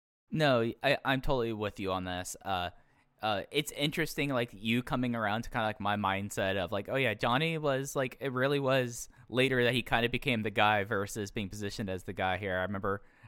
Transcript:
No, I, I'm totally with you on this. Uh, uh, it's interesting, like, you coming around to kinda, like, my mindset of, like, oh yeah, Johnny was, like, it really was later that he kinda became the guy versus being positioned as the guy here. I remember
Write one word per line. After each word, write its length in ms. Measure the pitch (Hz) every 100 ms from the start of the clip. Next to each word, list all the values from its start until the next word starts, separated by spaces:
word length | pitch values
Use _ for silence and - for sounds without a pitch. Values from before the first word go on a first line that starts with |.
| _ _ _
No, 400 | 156 147 123 117 -
I, 160 | 139 143
I'm 200 | 131 131
totally 320 | - 135 117
with 260 | 110 104 -
you 100 | 95
on 120 | 92
this. 320 | 92 90 90 -
Uh, 260 | 92 92 87 - _ _ _ _
uh, 200 | 107 101 -
it's 220 | 143 147
interesting, 580 | - 147 175 156 - 143
like, 200 | 127 120
you 300 | 98 113 117
coming 320 | 123 131 123
around 280 | 117 107 110
to 80 | 117
kinda, 140 | 127
like, 160 | 110 104
my 160 | 101 104
mindset 600 | 98 98 101 - 98 98
of, 140 | 85
like, 180 | 101 -
oh 60 | 131
yeah, 180 | 127
Johnny 420 | 107 123 123 165 160
was, 400 | 151 135 139 143
like, 220 | 131 -
it 120 | 139
really 280 | 127 131 143
was 480 | 135 135 123 117 - - -
later 340 | 123 131 127
that 80 | 120
he 80 | 123
kinda 280 | - 120 120
became 320 | 127 143 117
the 80 | 110
guy 340 | 104 107 107
versus 460 | 98 104 101 113 101
being 180 | - 95
positioned 400 | 104 101 - 101
as 160 | 92
the 80 | -
guy 240 | 98 92 92
here. 220 | 101 92
I 40 |
remember 400 | 92 101 98 98 - _